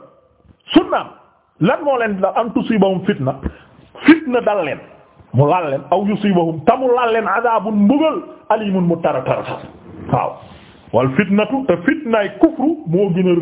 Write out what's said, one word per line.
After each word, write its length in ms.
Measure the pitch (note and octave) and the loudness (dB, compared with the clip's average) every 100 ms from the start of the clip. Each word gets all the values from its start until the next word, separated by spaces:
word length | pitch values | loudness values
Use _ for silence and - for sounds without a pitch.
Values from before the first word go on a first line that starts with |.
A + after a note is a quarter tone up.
| - _ _ _ _ _ - | -20 _ _ _ _ _ 2
sunnaam, 340 | E4 - G#3 - - _ _ _ - | 2 2 -4 -4 -18 _ _ _ 0
lan 200 | F3 D#4+ | 0 2
moo 140 | D4 B3+ | 0 0
leen 160 | A3 F#3+ | 0 0
di 60 | |
dal, 120 | F#3+ - | 0 0
"أن 160 | A#3 | 0
تصيبهم 460 | B3 - A3 G3 F#3 | -2 0 2 2 2
فتنة،" 300 | F#3+ - C3 C3+ - - - - - - - | -2 -2 -2 -4 -10 -12 -20 -20 -20 -2 4
fitna 340 | D#4+ D4 A#3+ | 4 4 -2
dal 220 | G#3+ G#3 D3 | 0 -2 -4
leen, 140 | G2 - - _ _ - | -6 -12 -20 _ _ -4
mu 120 | A#2+ C#3+ | 0 2
laal 240 | F3+ D#3 | 2 0
leen, 120 | C3+ - | -6 -2
"أو 160 | F3+ G3+ | 0 0
يصيبهم،" 560 | G3+ G#3 F3 E3 D#3+ A3+ | -2 0 2 0 0 0
tamu 220 | C4 C4 | 0 2
laal 240 | A#3+ A#3 | 0 0
leen, 140 | A3+ F#3+ | 0 -2
"عذاب،" 400 | G#3 A#3+ A3 G#3 | -2 0 -2 -2
mbugal, 500 | G#3 G3+ D4 D#4+ G#3 - - - | 2 2 4 0 -2 -10 -18 -4
"أليم،" 240 | A3 G#3 F#3+ F3 | -2 0 0 0
mu 80 | E3 | 0
tara 200 | D#3+ C3+ | -2 -2
tara 220 | C3 A2+ | -2 -4
tara. 160 | G#2 - - - - - - | -4 -10 -12 -20 -20 -16 -4
Waaw. 200 | A#2+ F2 - - - - - - | -2 -2 -8 -20 -20 -20 -20 -2
Wal 160 | A2 C3+ C3+ | 0 2 0
fitnatu, 500 | F#3+ G3+ G#3 C4+ A3 | 0 0 0 -2 -2
te 80 | E3+ G#3+ | 0 0
fitnaay 440 | D#4+ A#3 A3 G3 - | -2 -2 -2 -2 2
kufru 440 | D#4+ - D4+ - E3+ | 2 2 -2 -2 -2
moo 220 | F3+ G3 | 0 2
gën 160 | F3 F3+ | 2 2
a 80 | E3+ | 2